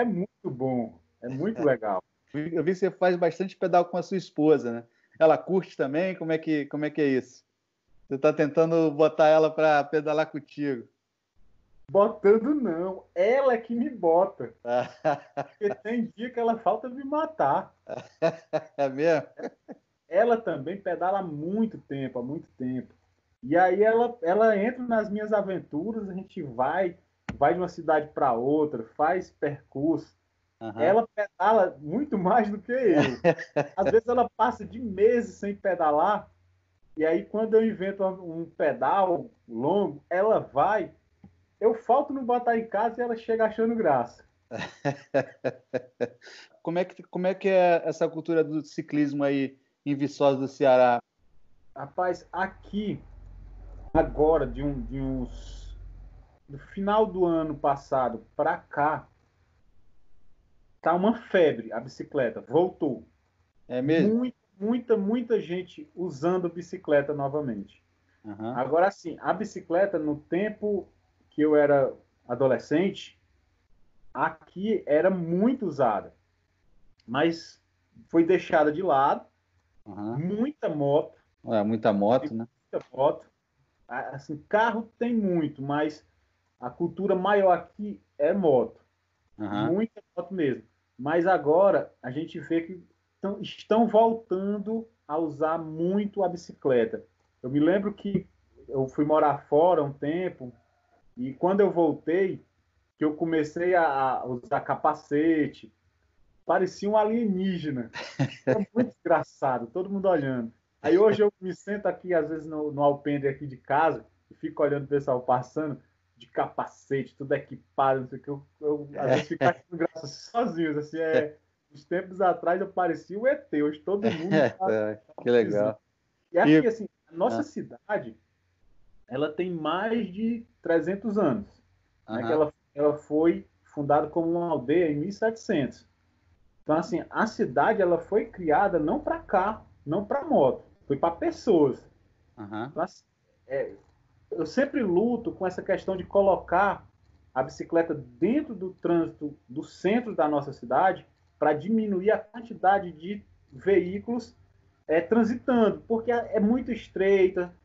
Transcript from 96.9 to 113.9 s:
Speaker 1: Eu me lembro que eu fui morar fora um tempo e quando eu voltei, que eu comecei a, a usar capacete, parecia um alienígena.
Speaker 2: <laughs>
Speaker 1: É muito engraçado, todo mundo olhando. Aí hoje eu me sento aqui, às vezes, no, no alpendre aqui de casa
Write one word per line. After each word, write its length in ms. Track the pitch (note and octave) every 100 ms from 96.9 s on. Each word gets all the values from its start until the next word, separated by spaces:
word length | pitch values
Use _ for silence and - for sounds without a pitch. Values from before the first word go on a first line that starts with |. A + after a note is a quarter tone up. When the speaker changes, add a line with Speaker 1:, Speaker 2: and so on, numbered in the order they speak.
| A2 - _ _ _
Speaker 1:
Eu 60 | B2+
me 100 | C#3+
lembro 340 | D#3 G3 G3+
que 320 | - G3+ F#3 - _ _ _ -
eu 180 | C3+ C3
fui 160 | - D3
morar 400 | D3+ D3+ C#3 -
fora 340 | D3 F3 E3+
um 80 | C#3+
tempo 640 | C#3 C#3+ E3+ F3+ - B2 - _ _ _ _ _ -
e 160 | B2+
quando 260 | C#3 F3 G3
eu 100 | G3
voltei, 720 | E3+ E3 C#3+ - F3+ F#3+ D3+ _ _ _ _ _ -
que 60 |
eu 100 | D3+
comecei 640 | D3+ E3 D#3+ D3+ E3+ F3 F3+
a, 80 | D#3+ C3+ C3+ A2
a 60 | A#2
usar 360 | B2 - C#3
capacete, 1080 | - C3 D#3 D3 - D3 E3 D#3 C#3 - A2+ _ _ _ _ _ _ _ -
parecia 440 | F3+ F#3 - G3
um 80 | G#3+
alienígena. 920 | G#3+ A3+ A3 F#3 F#3+ F3 D3 B2+ A2+
Speaker 2:
<laughs> 80 | - - - C#3 - -
Speaker 1:
É 60 | B2+ G3
muito 220 | A3+ B3 -
engraçado, 600 | - D#3 - _ C#3 B2+ A2+
todo 220 | F3+ F#3+
mundo 180 | G3 F#3+
olhando. 460 | E3+ C3+ B2+ A2+ - _ _
Aí 160 | D3 E3+
hoje 240 | A3 G#3
eu 100 | G#3 -
me 120 | F#3 -
sento 320 | - G3+ G3
aqui, 260 | - F#3
às 160 | E3+ D3+
vezes, 160 | D#3+ D#3
no, 260 | D#3 D3+
no 120 | C#3
alpendre 440 | C#3+ C#3+ D3 C#3+ C#3
aqui 200 | C#3 D3
de 100 | B2+
casa 480 | - C#3 D#3+